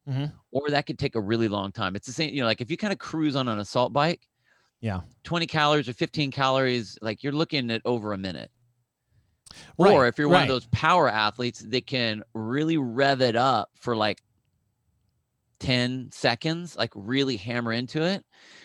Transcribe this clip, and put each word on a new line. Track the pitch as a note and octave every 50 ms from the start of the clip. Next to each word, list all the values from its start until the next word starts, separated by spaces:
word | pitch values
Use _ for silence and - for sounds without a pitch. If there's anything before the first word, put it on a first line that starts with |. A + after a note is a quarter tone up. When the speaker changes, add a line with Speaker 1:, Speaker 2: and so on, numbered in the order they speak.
| _
Speaker 1:
Mm-hmm. | C#3+ C3 C3+ C#3+ D3+ - - _ _
Speaker 2:
or | - C3+ D3 D3
that | C#3+ C#3+ -
could | - C#3
take | - C#3 C3+ -
a | A2+
really | G2+ G2 A2+ A2+ A2+ G#2+
long | G2+ G2+ F#2+ F#2+ -
time. | A2+ G#2 F#2 F#2+
It's | G2+ -
the | - B2
same, | D#3+ D#3+ D3 G#2
you | C#3+
know, | B2
like, | A2+ A2 -
if | B2 G#2+
you | E3
kinda | - - G#3 G3
cruise | - - - - D#3+ D#3 D3+ C3
on | C#3 C3 B2
an | A2 G#2
assault | G2+ - - B2 B2 A#2+ A#2
bike, | C#3+ D3 E3 F3 - _ _ _ _ _ _ _ _ _ _ _ _
Speaker 1:
Yeah. | A2+ A2 F#2+ F2+ - - - _ _
Speaker 2:
twenty | - E3 E3+ E3
calories | - - D#3 D3 D3 D3+ D3+ B2+ B2
or | A#2+
fifteen | - E3+ D#3 - D#3 D3 C3+
calories, | B2+ C#3 C3+ C3+ C3 C3+ C3 B2+ B2 A#2+ A2 F#2 - -
like, | G#2+ A2+ G#2+ - -
you're | C#3+ C#3
looking | D3+ E3 - - C#3+ B2 A#2
at | A2+ A2 -
over | A#2 B2 A#2 G#2 G#2+ G2+
a |
minute. | F#2+ F#2+ F#2 E2+ B1+ A1 - _ _ _ _ _ _ _ _ _ _ _ _ _ _ _ _ _ _ _ - - - - - -
Speaker 1:
Right, | - F3 G3+
Speaker 2:
Or | G3+ D3 B2+
if | A#2+ -
you're | - D3 D3
one | F3
of | F3+ D#3
Speaker 1:
right. |
Speaker 2:
those | C3+ C3 B2 -
power | - - - D#3+ D#3+ F3+ F3+ D3+ B2
athletes | G#2 A2 G#2+ G#2+ - - B2 A#2+ G#2+ -
that | A#2 A2 A#2+ B2+ A#2+
can | - C#3 B2+ A#2+ A2+ G#2+ G#2+ G#2+ - _
really | A2+ A2 A2+ B2+ C#3+ D#3 D#3+ E3
rev | D#3 C3+ A#2+ A2 B2+ C#3 C#3 C#3 B2+
it | C3 A#2+ A2
up | A#2 B2 C3+ B2+ A2 - - _
for, | _ - B2 A#2+
like, | A2 G#2+ G#2+ F#2+ - _ _ _ _ _ _ _ _ _ _ _ _ _ _ _ _ _ _ _ _ _ _ _ _ _ _ _ _
ten | - C#3 B2+ B2 B2 B2 B2+ C3 B2 -
seconds, | - - - B2+ A#2+ - - D#3+ E3 E3+ F3 D#3+ -
like, | - A#2 A#2 -
really | G#2 G2 G#2+ B2+ C#3 C#3 C3+ B2+
hammer | G2 F#2 A#2+ A#2+ A#2+ A#2 A#2 A2+
into | A#2+ B2+ B2 - D#3
it, | D#3+ F3+ G3 - - _ _ _ - - - - -